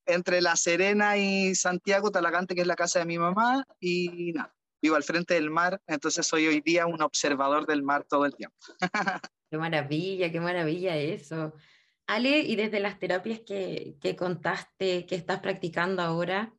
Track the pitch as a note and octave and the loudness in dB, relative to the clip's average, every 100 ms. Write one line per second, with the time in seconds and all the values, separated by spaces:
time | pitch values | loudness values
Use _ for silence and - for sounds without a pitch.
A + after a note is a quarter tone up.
0 | - F3 F3+ F3+ E3+ E3 - E3+ F#3+ G#3 | 0 0 2 2 4 2 2 2 4 4
1 | G#3 G3+ G3 G3 F#3+ F#3 F3+ F3+ - G3 | 2 2 2 2 2 2 0 -2 0 2
2 | G#3 F#3+ E3+ E3+ F#3 F3 F3 E3+ E3+ F3+ | 2 0 0 0 -2 -2 0 0 0 0
3 | E3+ E3+ E3+ F#3+ A#3+ C4 C4+ - F3+ F3 | 0 0 0 2 2 2 -2 -6 -2 0
4 | F3 F3 F3 D#3+ - _ _ - D3+ D#3 | -2 -4 -6 -6 -8 _ _ -2 2 2
5 | C#3+ E3 F3+ F3 D#3 D#3+ F3+ F#3+ - D3+ | 2 -2 2 2 2 0 0 -2 -6 -4
6 | D#3 D#3+ D#3 D#3+ D#3+ D3+ D#3 E3+ E3+ E3 | -2 -2 0 2 4 2 4 2 2 0
7 | D3+ - D3+ C#3 C#3 D3 D3+ D3 C#3 C#3+ | -2 0 0 2 2 2 2 0 2 0
8 | - D3 C#3+ - - _ - - F3+ G#3+ | 0 2 2 -2 -14 _ -18 -6 -2 0
9 | F#3+ F3+ - _ - D#3 E3 D#3+ C#3 D3+ | -2 -4 -8 _ -10 -6 -2 -2 -2 -2
10 | F#3 F#3+ F3 E3 E3+ F3+ D#3+ F3 F#3 D#3 | -2 -2 -2 -2 -2 -2 -2 -2 -2 -2
11 | D3 G3+ - D#3+ D#3 - _ _ _ _ | -2 -6 -8 -6 -6 -8 _ _ _ _
12 | - G#3+ B3+ D4 C#4+ A3 G#3+ G3+ G3+ G3 | -4 0 2 2 2 0 0 0 -2 -4
13 | F3+ F#3 G#3+ A3+ - G3+ F3+ E3 - - | -2 -2 -2 -8 -8 -6 -6 -6 -10 -6
14 | F#3 E3+ F3+ E3 E3+ F#3 - - F#3+ F3+ | -6 -2 -2 -2 -4 -4 -6 -4 -2 -2
15 | F3 F3+ E3+ F#3+ G3 F#3+ F3 E3+ F3 F#3+ | -2 -6 -2 -4 -2 -4 -4 -2 0 0
16 | E3+ E3 F3 F#3+ A3 | 0 0 0 -2 -4